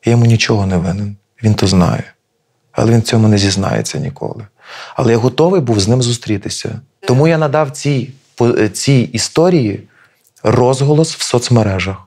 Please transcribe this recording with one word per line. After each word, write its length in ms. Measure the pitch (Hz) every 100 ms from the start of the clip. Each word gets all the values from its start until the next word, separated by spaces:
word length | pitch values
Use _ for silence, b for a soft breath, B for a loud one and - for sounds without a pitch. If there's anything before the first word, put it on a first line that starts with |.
| -
Я 60 |
йому 140 | 117 117
нічого 400 | 113 - 110 95
не 120 | 92
винен, 400 | 87 98 101 104 _ _
він 120 | 110 101
то 120 | 95
знає, 360 | 95 85 - - _ _ _ _ _ _
але 200 | - 113
він 80 | 117
в 40 |
цьому 240 | 110 113 110
не 100 | 104
зізнається 640 | 98 95 98 - - -
ніколи. 480 | - 135 - - 107 _ B B B B
Але 160 | 113
я 60 | 117
готовий 440 | 123 123 160 190
був 180 | 123 110
з 80 | 101
ним 140 | 123
зустрітися. 800 | 120 117 - 104 98 - - 107 - _
Тому 280 | - 127 160
я 100 | 160
надав 340 | 151 151 147
цій, 380 | 135 143 139 - - _ -
по-, 120 | 120
е, 220 | 98 107
цій 400 | 98 - 139 113
історії 680 | 113 - - 175 175 113 101 - b b b b _
розголос 720 | 110 113 123 135 139 151 160 -
в 60 |
соцмережах 760 | - 123 - 120 104 95 90 95